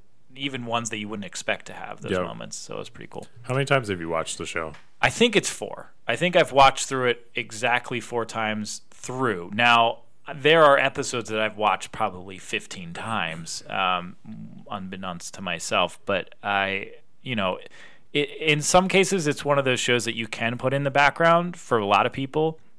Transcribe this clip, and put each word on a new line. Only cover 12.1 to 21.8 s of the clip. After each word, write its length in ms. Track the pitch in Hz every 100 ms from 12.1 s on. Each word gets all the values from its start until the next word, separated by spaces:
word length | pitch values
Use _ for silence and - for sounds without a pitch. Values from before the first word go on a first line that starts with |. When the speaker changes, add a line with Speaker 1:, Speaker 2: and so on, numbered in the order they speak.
| 90 95 92
Speaker 1:
fifteen 540 | - 107 - 98 85
times, 720 | 85 110 110 85 80 80 - -
um, 480 | 104 92 90 87 - - - 110 - -
unbeknownst 640 | 104 92 95 95 87 -
to 80 | -
myself. 560 | 95 82 - 107 87 - -
But 280 | 95 - -
I, 500 | 104 98 98 98 - - - -
you 120 | 135
know, 240 | 113 95 92 - - - - -
i-, 40 | 147
in 440 | 147 - 156 151
some 240 | 143 185 185
cases, 380 | 190 185 190 151
it's 180 | 139
one 140 | 143 143
of 60 |
those 160 | 131 123
shows 240 | - 123
that 100 | 113
you 120 | 113 110
can 280 | - 117 120
put 140 | 131
in 120 | 139
the 60 | 143
background 680 | 139 143 - 165 170 175 165
for 220 | -
a 80 | 120